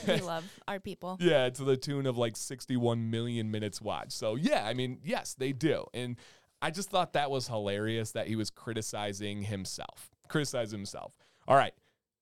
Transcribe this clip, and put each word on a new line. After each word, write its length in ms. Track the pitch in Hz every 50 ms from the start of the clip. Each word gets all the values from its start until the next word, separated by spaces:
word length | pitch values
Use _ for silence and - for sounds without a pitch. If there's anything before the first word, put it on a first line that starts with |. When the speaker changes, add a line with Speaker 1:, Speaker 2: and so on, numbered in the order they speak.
Speaker 1:
<laughs> 60 | - 202
Speaker 2:
We 120 | 175 -
love 240 | 185 - 165 165 170 208 - - -
our 140 | - 202 190
people. 360 | - 208 175 - 175 180 185 180
Speaker 1:
Yeah, 280 | 175 170 151 135 127 127
to 120 | 123 135 135
the 120 | 135 131
tune 280 | 131 - 147 143 139 135
of, 140 | 131 120 120
like, 180 | 117 117 104
sixty-one 720 | - - - 139 123 - - 127 123 117 117 117 117 113 113
million 400 | 113 113 117 120 117 117 110 110
minutes 280 | 107 107 107 104 - -
watched. 300 | 107 101 87 62 55 131
So, 220 | - - 120 110 110
yeah, 320 | 139 175 285 294 190 101
I 80 | 110 123
mean, 260 | 127 127 127 127 - -
yes, 300 | 170 247 - - - -
they 180 | - 131 139
do. 340 | 135 117 160 151 113 - - - -
And 220 | 120 123 123 120 - - - - - _ _ _ -
I 100 | 143 160
just 180 | 156 190 196 -
thought 220 | 196 180 170 - -
that 160 | 147 147 139
was 160 | 156 127 120
hilarious 640 | 127 113 107 101 98 101 104 107 110 113 113 110 -
that 140 | - 113 98
he 80 | 101 110
was 140 | 110 104 -
criticizing 920 | - - - 120 113 113 110 - - 104 104 104 98 101 104 101 104 104
himself. 680 | 101 107 107 95 92 - - - - - - - - - _ _ _ -
Criticize 440 | - 156 143 - - 123 117 104
himself. 440 | 110 101 98 - - - 50 - _ _ _ _ _ _ -
All 100 | - 135
right. 180 | 139 117 - - _ _ _ _ _ _ _ _ _